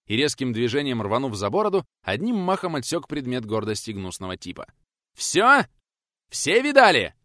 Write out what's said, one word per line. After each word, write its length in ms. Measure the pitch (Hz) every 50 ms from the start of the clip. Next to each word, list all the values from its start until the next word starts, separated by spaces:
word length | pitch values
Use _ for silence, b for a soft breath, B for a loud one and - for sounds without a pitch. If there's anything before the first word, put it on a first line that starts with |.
| _
и, 100 | - 104
резким 360 | 113 143 147 - - 131 127
движением 500 | 117 107 120 120 107 143 147 143 127 117
рванув 320 | 107 101 104 120 135 135 107
за 160 | 101 101 101
бороду, 360 | 104 185 214 214 185 196 - _ _ _
одним 340 | - - 190 196 170 233 247
махом 400 | 208 185 180 190 185 - 180 165
отсёк 320 | 143 123 - 156 170 139 -
предмет 380 | - 143 135 123 123 127 113
гордости 440 | 107 107 110 104 104 110 101 - -
гнусного 460 | 110 98 95 92 87 - 98 92 92
типа. 300 | 90 - 90 82 - - - _ _ _ _ _ _ _ _ _
Всё? 500 | - - - - 156 208 247 277 277 202 - _ _ _ _ _ _ _ _ _ _ _ _
Все 300 | - - - 135 175 226
видали? 520 | 262 294 285 269 262 214 175 127 98 82 - _